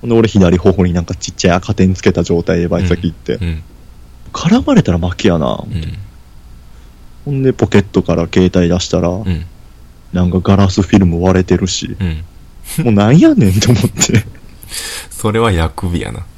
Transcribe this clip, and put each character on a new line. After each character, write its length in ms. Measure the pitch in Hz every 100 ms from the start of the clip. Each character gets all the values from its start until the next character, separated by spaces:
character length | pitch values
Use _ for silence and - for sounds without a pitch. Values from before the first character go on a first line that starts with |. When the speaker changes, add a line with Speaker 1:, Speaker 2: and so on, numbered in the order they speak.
Speaker 1:
ほ 60 | 120
ん 20 |
で、 60 | 117
俺 120 | 113
左 300 | - 90 90
頬 280 | 98 92 90
に 80 |
な 80 | 85
ん 40 | 82
か 100 | 92
ち 160 | -
っ 40 | -
ち 140 | 92
ゃ 40 |
い 40 | 87
赤 160 | - -
点 180 | 95
つ 80 | 95
け 120 | -
た 100 | -
状 180 | 85 85
態 160 | 85 87
で 80 | 87
バ 120 | 85
イ 40 |
ト 60 | 92
先 180 | 87 87
行 60 |
っ 40 | 78
て。 180 | - -
Speaker 2:
う 40 |
ん。 20 |
う 80 | 85
ん。 120 | 80 - - - - - - -
Speaker 1:
絡 340 | - 160 226 277
ま 100 | 254
れ 80 |
た 80 | -
ら 60 | 87
負 180 | 87 90
け 140 | 104
や 80 | 85
な、 100 | 67
思 160 | -
っ 40 | -
て。 180 | - 80
Speaker 2:
う 40 |
ん。 60 | - - - - - - - - - - - - - -
Speaker 1:
ほ 60 |
ん 120 | 139
で、 100 | 131
ポ 140 | 127 107
ケ 120 | 107
ッ 20 |
ト 180 | 92 -
か 120 | 90 85
ら 120 | 85
携 200 | - 92 92
帯 140 | 87
出 100 | 87
し 100 | -
た 100 | 87
ら、 100 | 87
Speaker 2:
う 120 | 90
ん。 220 | 104 82 82 - - - - - -
Speaker 1:
な 120 | 90
ん 80 | 90
か 80 | 90
ガ 140 | 90 98
ラ 120 | 98
ス 120 | 92
フ 120 | 98 110
ィ 40 |
ル 60 | 95
ム 180 | 82
割 160 | 90 92
れ 40 |
て 140 | 90 90
る 100 | 95
し、 280 | - - 92
Speaker 2:
う 40 |
ん。 200 | 92 78 82 - - - - - 160
Speaker 1:
も 60 |
う 20 |
な 160 | 101 104
ん 80 | 147
や 160 | 320
ね 160 | 277 110
ん 100 | 92
と 120 | -
思 80 | 123
っ 40 |
て。 400 | - - - - - - - - - - - - -
Speaker 2:
そ 220 | - 107
れ 80 | 110
は 120 | 113
薬 360 | 90 80 - 92
味 120 | 87
や 100 | 52
な。 140 | 55 87